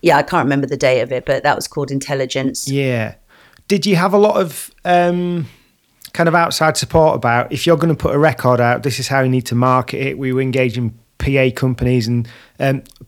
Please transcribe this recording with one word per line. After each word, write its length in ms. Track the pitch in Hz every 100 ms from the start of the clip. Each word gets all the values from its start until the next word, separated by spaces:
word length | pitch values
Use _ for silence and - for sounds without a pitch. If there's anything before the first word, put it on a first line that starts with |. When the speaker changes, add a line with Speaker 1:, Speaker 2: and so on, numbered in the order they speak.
Speaker 1:
Yeah, 140 | 170 147
I 60 |
can't 220 | 143 175
remember 220 | 135 139 135
the 120 | 135
date 220 | 139 127
of 120 | 123
it, 140 | 127 120
but 160 | 135
that 140 | 147 135
was 120 | -
called 220 | - 139
Intelligence. 800 | 139 - 139 131 135 135 131 -
Speaker 2:
Yeah. 480 | 139 135 120 110 - _ _ _ _ _
Did 160 | 202
you 120 | 196 180
have 180 | 185
a 40 | 202
lot 180 | 208 -
of, 300 | 185 139 - _ -
um, 600 | 180 175 175 175 175 139 - _ _ _ _ -
kind 120 | - 170
of 60 |
outside 440 | 165 170 - 160 151
support 380 | 127 165 156 131
about, 360 | 120 120 120
"If 140 | 131 -
you're 100 | 165
gonna 180 | 165
put 200 | 156 -
a 40 | 123
record 420 | 156 127 127 123
out, 220 | 120 123
this 160 | 139 117
is 100 | 127
how 120 | 135
you 80 | 131
need 180 | 127 120
to 80 |
market 460 | 120 131 127 120 -
it"? 180 | 135 147
Were 80 | 135
you 120 | 127
engaging 600 | 135 127 127 117 117 - _ _
P 180 | - 139
A 140 | 131
companies 580 | 123 131 120 123 127 110
and, 180 | 120 117 - - _
um, 240 | 135 135 - _